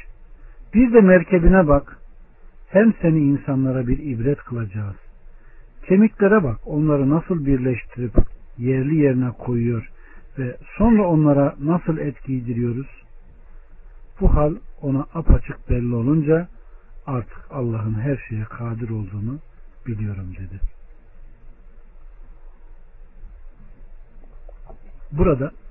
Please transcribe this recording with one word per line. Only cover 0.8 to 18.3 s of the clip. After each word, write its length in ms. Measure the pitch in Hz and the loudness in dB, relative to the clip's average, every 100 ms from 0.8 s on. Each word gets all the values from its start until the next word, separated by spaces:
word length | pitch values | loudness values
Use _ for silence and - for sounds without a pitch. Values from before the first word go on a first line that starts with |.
| 254 | 6
de 80 | 233 | 8
merkebine 680 | 190 185 165 185 170 190 151 | 8 6 4 2 6 6 6
bak. 300 | 143 - - - - - - - - - | 2 0 -18 -20 -20 -20 -20 -20 -20 -2
Hem 240 | 185 226 - | 2 4 2
seni 180 | 170 160 | 2 2
insanlara 680 | 143 143 - 135 131 131 123 | 2 0 -2 -2 0 -2 -2
bir 100 | 135 | -2
ibret 400 | 147 113 123 143 | -4 -4 -2 -4
kılacağız. 580 | - 120 107 107 101 95 - - - - - - - - - | -6 -8 -8 -8 -10 -12 -18 -20 -20 -20 -20 -20 -20 -12 0
Kemiklere 560 | 196 220 - 196 214 | 4 4 4 4 4
bak, 160 | 143 110 - | 2 -4 -6
onları 440 | 151 156 147 135 | -2 0 2 2
nasıl 360 | 160 160 175 139 | 0 0 -4 0
birleştirip 680 | 131 131 117 - - 120 - - - - - | 0 0 -4 -8 -10 -2 2 2 2 -18 -6
yerli 380 | 123 135 135 160 | -2 -2 0 2
yerine 360 | 139 127 127 | 2 2 -2
koyuyor 580 | - - 120 117 113 - - - - - - | -6 -4 -2 -2 -4 -8 -16 -20 -20 -16 -10
ve 180 | 123 - - - | -10 -10 -12 0
sonra 300 | 226 214 180 | 4 4 4
onlara 480 | 156 151 143 139 - | 4 4 4 2 0
nasıl 380 | 147 175 170 160 | -2 -2 -2 -4
et 260 | 147 127 - | -4 -8 -8
giydiriyoruz? 640 | 131 120 117 120 117 135 - - - - - - - - - - - - - | -8 -6 -4 -4 -4 -10 -16 -20 -20 -20 -20 -20 -20 -20 -20 -20 -20 -18 0
Bu 140 | 190 139 | 4 4
hal 200 | 151 180 - - | 2 -2 -12 -10
ona 240 | 139 135 151 | -4 -4 -4
apaçık 560 | 165 - 120 - - - | -4 4 4 2 -8 -4
belli 260 | 123 120 117 | -2 -2 -2
olunca 520 | 120 160 147 160 180 - - - - - - | 0 0 2 0 -2 -14 -20 -20 -20 -18 -8
artık 420 | 127 107 - - | -8 -8 -14 -14
Allah'ın 480 | 143 120 110 110 107 | -8 -6 -4 -4 -4
her 180 | 139 127 | -4 -6
şeye 140 | - | -6